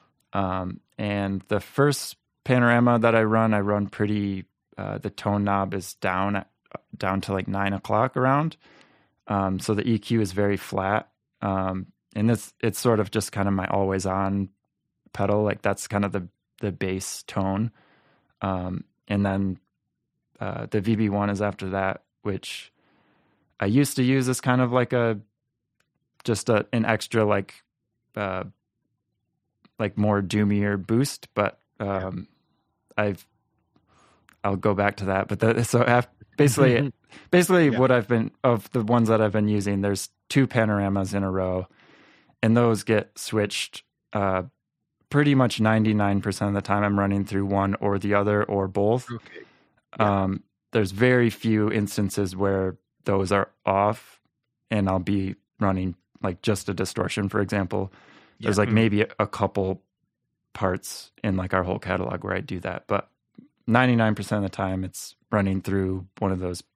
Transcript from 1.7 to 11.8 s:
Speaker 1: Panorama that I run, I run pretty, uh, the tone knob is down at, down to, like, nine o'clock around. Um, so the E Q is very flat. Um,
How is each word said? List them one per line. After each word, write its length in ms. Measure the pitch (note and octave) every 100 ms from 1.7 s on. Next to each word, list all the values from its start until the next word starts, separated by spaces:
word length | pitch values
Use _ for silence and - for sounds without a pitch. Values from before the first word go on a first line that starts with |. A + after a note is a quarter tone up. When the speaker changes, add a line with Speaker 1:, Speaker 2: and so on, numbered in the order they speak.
| - C#3+ C3+ - - _ _
Speaker 1:
Panorama 560 | - B2 A#2+ A#2+ A#2+ A#2
that 160 | A#2 A2+
I 80 |
run, 300 | G#2+ A2+ A2+
I 60 | G#2
run 280 | G2+ G#2 G2
pretty, 580 | - G#2+ G#2 G2+ F#2+ - _ _ -
uh, 200 | G2 G2+
the 100 | G2+
tone 340 | - G#2 G#2
knob 300 | G2+ G2 F#2+
is 220 | G2 - -
down 400 | G2 F#2 G2 G2+
at, 120 | - _ _ - _ -
down 260 | F#2+ F#2+
to, 120 | -
like, 140 | G2 G2
nine 260 | G2 G2
o'clock 420 | G2 - G#2+ B2+ C3
around. 400 | C3 C#3+ D#3+ - _ - _ _ _ _ -
Um, 320 | G2+ F#2+ F#2+
so 140 | -
the 140 | G#2 A#2+
E 120 | A2
Q 220 | - A2+
is 100 | G2
very 260 | F#2 G2+ G2
flat. 520 | - G2 F#2+ G#2+ - _ _ _
Um, 460 | G2+ F#2+ F#2+ F#2